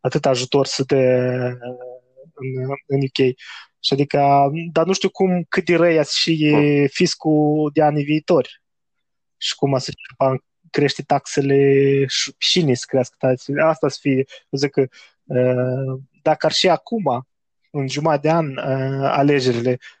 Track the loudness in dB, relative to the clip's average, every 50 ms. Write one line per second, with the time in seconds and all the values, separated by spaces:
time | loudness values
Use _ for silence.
0 | _ -2 -4 0 0 0 0 0 -2 -2 0 0 0 0 -2 -6 -2 0 2 2
1 | 4 4 2 2 2 0 -2 -2 -4 -6 -6 -8 -12 -14 -14 -14 -16 -18 -18 -20
2 | _ _ _ -20 -20 -20 _ -12 -10 -8 -8 -6 -6 -6 -8 -10 _ _ -2 0
3 | 0 -2 _ 0 0 0 0 _ -14 -20 -20 -20 -20 _ _ _ -4 -2 0 0
4 | -2 0 2 2 4 4 4 4 4 2 0 -4 -8 -4 0 0 0 0 0 -2
5 | -2 -4 _ 0 0 0 0 -2 -4 _ -4 -4 0 2 2 4 4 4 4 2
6 | 0 0 -2 -4 0 0 0 0 2 2 4 4 4 4 2 2 2 0 0 0
7 | -2 -2 -2 -4 -2 0 0 2 2 2 0 0 -2 -2 0 2 2 2 2 0
8 | -2 0 -2 -2 0 2 0 0 0 -2 -8 _ _ _ _ _ _ _ _ _
9 | _ _ _ _ _ _ _ _ -10 -10 -6 _ -2 0 0 -2 -4 -6 -14 _
10 | -20 -20 -4 _ 0 0 0 -2 _ _ _ _ _ _ -2 0 0 0 -2 -4
11 | -4 _ -2 -2 _ -4 -4 -2 0 2 2 4 4 4 4 4 4 2 2 2
12 | 0 -2 -2 -6 -6 -6 -8 _ -4 0 0 2 2 2 0 -2 -4 -4 -2 -2
13 | -2 -2 _ _ 0 0 0 -2 -4 -8 -4 0 0 0 0 0 -2 -4 -4 -4
14 | _ -2 0 0 -2 _ -8 -20 _ _ -4 -2 -2 -2 _ 0 -2 -2 _ -20
15 | -20 _ _ _ _ _ -2 0 2 2 2 0 -2 -2 -2 -4 -6 -6 -8 -10
16 | -12 _ _ _ _ 0 0 2 0 -2 0 2 2 2 2 0 _ -6 -6 -4
17 | -2 -2 -2 -4 -6 _ _ _ _ _ _ _ _ _ -6 -6 -6 -4 -4 -2
18 | 0 0 0 2 2 0 0 2 0 -2 -6 -8 -4 -4 -4 -2 -2 -4 -4 -2
19 | -2 -2 0 2 2 4 2 2 2 0 0 0 0 -2 -2 -2 -6 -20 -20 _